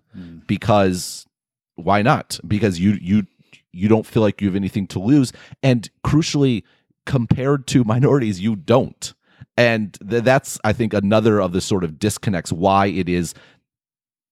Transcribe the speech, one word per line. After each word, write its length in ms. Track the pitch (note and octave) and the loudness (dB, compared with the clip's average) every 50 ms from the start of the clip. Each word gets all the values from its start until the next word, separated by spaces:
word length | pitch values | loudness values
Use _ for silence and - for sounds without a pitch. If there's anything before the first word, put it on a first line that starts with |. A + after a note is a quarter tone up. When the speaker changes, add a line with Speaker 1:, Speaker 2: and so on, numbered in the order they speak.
| _ _ - | _ _ -20
Speaker 1:
Mm. 300 | F#2+ F2+ E2+ E2 E2 - | -18 -18 -18 -18 -14 -8
Speaker 2:
because 800 | - G#2 F2+ - G#2+ G#2+ G2+ G2 F#2+ F#2 F2+ - - - - - _ _ _ _ _ _ _ _ _ _ | -6 -6 -4 0 2 2 4 4 2 0 -2 -6 -10 -14 -16 -18 _ _ _ _ _ _ _ _ _ _
why 260 | - D#2+ F2+ G2 G#2 | -8 -2 0 0 2
not? 380 | G#2 C3+ D3 G#2 - - - - - | 2 0 0 0 -2 -8 -12 -12 -6
Because 340 | - G#2 G#2 A2 G2+ F2 E2 | -4 -2 0 0 0 0 0
you, 180 | F2+ G#2 G#2 - | 0 0 0 0
you, 260 | - F2+ G#2 G#2+ F#2+ - _ _ _ _ _ - _ _ | -2 0 0 0 0 -2 _ _ _ _ _ -20 _ _
you 160 | - F2+ G2 G#2 | -10 -2 0 2
don't 160 | A2 A2 - | 2 2 0
feel 180 | - - A#2 | -2 0 0
like 180 | A2 G2+ - - | 0 0 0 -2
you 80 | G2+ G2 | -2 -2
have 80 | F2+ | -2
anything 300 | G2 G2 F2+ - G#2+ F#2+ - | -2 -4 -4 -4 -6 -6 -6
to 100 | - F#2+ | -6 -4
lose. 340 | F#2+ A#2 D3 D3 B2+ - - - - - - _ | 0 2 2 2 2 0 -4 -12 -20 -20 -12 _
And 260 | - C3+ B2 A#2 - - _ _ | 0 0 0 0 -2 -8 _ _
crucially, 600 | - - D3 D3+ - - - D3 C#3 C3 A#2+ F#2+ - _ _ _ _ _ _ _ - | -4 0 0 0 0 0 0 0 0 0 0 -2 -6 _ _ _ _ _ _ _ -10
compared 600 | - - B2 A#2 - - - B2+ C#3 D3 C#3 B2 - | -4 -2 -2 0 0 0 0 0 0 0 -2 -2 0
to 160 | - C3 A#2+ | 2 2 2
minorities, 560 | G#2+ A2+ A#2+ A#2 A2+ C3+ C#3+ A#2+ G#2+ F#2+ F2 | 4 2 2 4 4 4 2 2 0 -2 -2
you 160 | F#2+ A2+ G#2+ | -2 -2 -2
don't. 580 | F#2+ - - A#2 C3+ F#2+ - - - - - - _ _ _ _ - - _ - | -2 0 2 2 2 2 0 -8 -12 -16 -16 -16 _ _ _ _ -20 -20 _ 0
And 400 | A2+ A#2+ A#2 A2+ A2 G#2+ F2+ - - G2+ G2 | 2 2 2 2 0 -4 -6 -10 -14 -8 -4
th-, 160 | A#2 A#2 A2 | -2 0 2
that's, 340 | B2+ C3 C3+ - - - - - | 4 2 2 0 -4 -10 -4 -2
I 80 | G#2+ | -2
think, 220 | G2+ A#2 A2+ G#2 G#2+ | 0 0 -2 -2 0
another 460 | G2+ G2+ G2 G#2+ A2 A2 A2+ G#2 G#2 | 0 0 2 2 4 4 4 2 2
of 120 | F#2+ F2+ | 0 0
the 80 | E2+ F#2 | -2 -2
sort 240 | - - G#2+ F#2 F2 | -2 -2 -2 -2 -2
of 140 | D#2+ D#2 - | -4 -6 -2
disconnects 540 | G#2+ G#2 - - - A2+ F#2+ E2 - - | -4 -4 -2 -2 -4 -4 -4 -4 -4 -6
why 340 | F#2 E2 F#2 G2 G2 G2 G2+ | -6 -2 0 2 4 4 2
it 220 | G2+ D#2+ F#2+ F2+ F2 | 0 0 -2 -2 -2
is 260 | F2 F2 E2+ D#2 - - - _ _ _ _ _ _ _ _ _ _ _ _ _ _ _ _ _ | -2 -2 -2 -4 -8 -14 -20 _ _ _ _ _ _ _ _ _ _ _ _ _ _ _ _ _